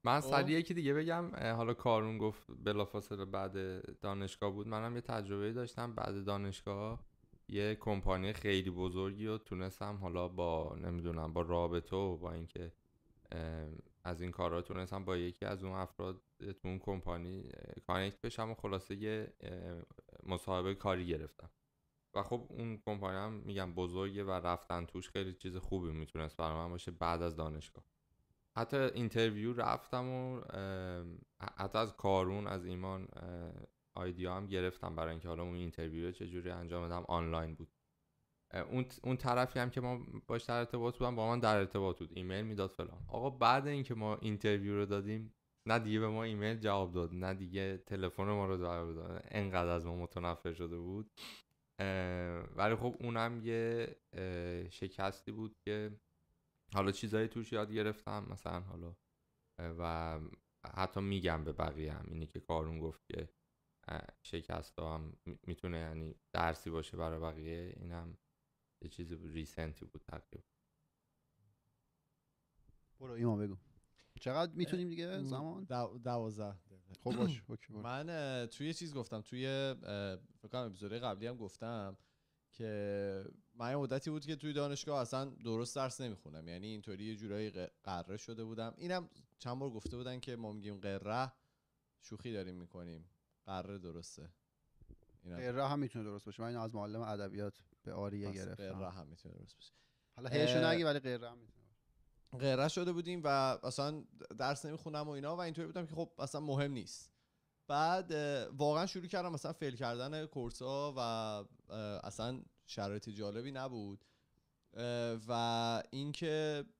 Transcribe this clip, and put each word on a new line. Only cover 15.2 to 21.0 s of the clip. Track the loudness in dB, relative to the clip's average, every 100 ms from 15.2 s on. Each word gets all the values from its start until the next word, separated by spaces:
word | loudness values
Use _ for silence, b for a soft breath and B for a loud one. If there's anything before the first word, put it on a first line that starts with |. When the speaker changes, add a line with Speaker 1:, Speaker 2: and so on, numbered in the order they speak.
| 2 -2 -4
Speaker 1:
از | -2
اون | -4
افراد | -2 -4 -4 -4 -6 _ _
تو | -8 -4 -2
اون | -2
کمپانی، | 0 0 0 -2 -2 -6 -8
اه، | -12 -12 -10 0
کانکت | 2 2 -2
بشم | -6 -2 -4
و |
خلاصه | -2 0 -2 -2 -2
یه، | 0 0 -4 -8
اه، | -8 -6 -6 -8 -10 -18 -20 -12 -2
مصاحبهٔ | -2 2 2 2
کاری | 2 2 2